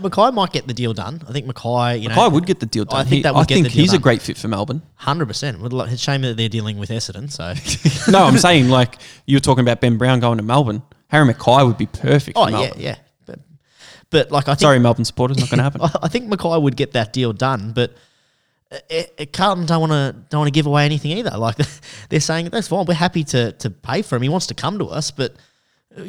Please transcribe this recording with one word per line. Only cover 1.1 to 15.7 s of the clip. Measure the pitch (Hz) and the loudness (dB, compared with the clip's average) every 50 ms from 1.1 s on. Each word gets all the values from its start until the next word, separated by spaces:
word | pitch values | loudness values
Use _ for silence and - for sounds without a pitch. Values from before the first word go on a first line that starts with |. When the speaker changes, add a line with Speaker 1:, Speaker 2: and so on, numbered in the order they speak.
| 147 165 156 139 | -10 -12 -12 -10
Speaker 1:
I | |
think | 123 143 117 131 | -10 -8 -8 -8
Mackay, | 123 - - 117 120 123 120 120 120 117 | -10 -8 -6 -4 -2 0 0 0 -2 -2
you | 107 113 | -4 -2
know, | 113 | 2
Speaker 2:
Mackay | 147 226 233 151 | 4 4 4 4
would | 151 175 | 2 2
get | 185 185 - | 0 -2 -4
the | - 110 | -4 -6
deal | - 110 104 | -4 -4 -4
done. | - - 135 | -2 -2 -2
Speaker 1:
I | 135 | 0
think | 131 139 | 2 2
Speaker 2:
He, | 139 135 | 2 2
Speaker 1:
that | 156 131 | 2 4
would | 135 | 4
Speaker 2:
I | 165 | 4
Speaker 1:
get | - 135 | 4 4
Speaker 2:
think | 185 160 123 | 4 2 2
Speaker 1:
the | 117 | 4
deal | 147 | 2
Speaker 2:
he's | 151 185 | 4 4
Speaker 1:
done. | 196 170 | 4 4
Speaker 2:
a | - | 4
great | 139 120 104 | 4 2 2
fit | - - - - | 0 -6 -10 -6
for | - 110 | -6 -4
Melbourne. | 110 98 104 - 120 151 - - _ | -4 -2 -4 -4 -6 -8 -8 -12 _
Speaker 1:
Hundred | - - - 143 170 156 | -10 -4 -4 -2 -2 -4
percent. | 110 107 - - 147 113 80 | -6 -6 -8 -8 -8 -8 -8
Would | 101 123 123 | -8 -8 -6
lo-, | 127 - | -6 -4
it's | - 123 | -4 -6
a | 120 | -6
shame | - - 143 139 | -4 -4 -4 -2
that | 131 127 117 110 | -2 -4 -2 -2
they're | 113 110 | -2 -2
dealing | 101 113 104 110 107 101 | -2 -4 -4 -4 -6 -8
with | 101 92 | -8 -6
Essendon. | 113 113 - - 92 - 131 147 | -6 -6 -6 -8 -10 -12 -12 -12
So | 143 - 82 87 90 143 - - - - - 156 139 - - - | -12 -10 -10 -8 -8 -8 -6 -6 -6 0 0 0 0 0 2 4
Speaker 2:
<laughs> | |
No, | 190 196 185 | 6 6 6
I'm | 143 131 240 | 6 6 6
saying, | - 180 175 151 127 123 | 6 6 6 6 6 4
like, | 131 127 123 120 - - - - - - - | 4 4 2 2 -2 -10 -20 -20 -20 -12 -2
you | - 135 135 | 2 2 2
were | |
talking | - 147 131 123 123 | 4 4 2 4 4
about | 120 120 - | 2 2 2
Ben | - 123 117 110 | 2 2 2 2
Brown | 123 127 131 123 | 2 2 2 2
going | 117 120 117 110 | 2 0 0 0
to | 104 | -2
Melbourne. | 110 123 143 147 113 104 107 - _ _ _ _ - | 0 2 2 2 0 -2 -6 -8 _ _ _ _ 0
Harry | - 131 - | 2 4 4
Mackay | 127 113 - - - 120 135 139 | 4 2 2 2 4 4 6 6
would | 123 113 - | 4 2 0
be | 107 - | -4 -6
perfect | - - - 131 139 147 - - - 165 | -6 -6 0 2 2 2 2 0 0 0
Speaker 1:
Oh, | 156 | 0
Speaker 2:
for | - | 2
Speaker 1:
yeah, | 110 101 | 2 -2
Speaker 2:
Melbourne. | 98 - - - | -2 -4 -6 -8
Speaker 1:
yeah. | - 139 - - _ _ _ _ _ | -8 -10 -10 -10 _ _ _ _ _
But, | - - - - _ _ _ _ _ _ _ - - - - _ - | -20 -20 -20 -20 _ _ _ _ _ _ _ -20 -20 -20 -20 _ 0
but, | - 156 127 - | 2 2 2 2
like, | 143 143 139 - | 0 0 0 0
I | |
think | 139 - | 0 4
Speaker 2:
Sorry, | 151 151 135 127 | 6 6 6 6
Melbourne | 120 117 117 - 117 | 6 4 4 2 0
supporters, | - - - 123 123 139 131 | -4 -2 -2 -2 0 0 0
not | 127 - | -2 0
gonna | - 143 127 | 0 0 0
happen. | 139 | 0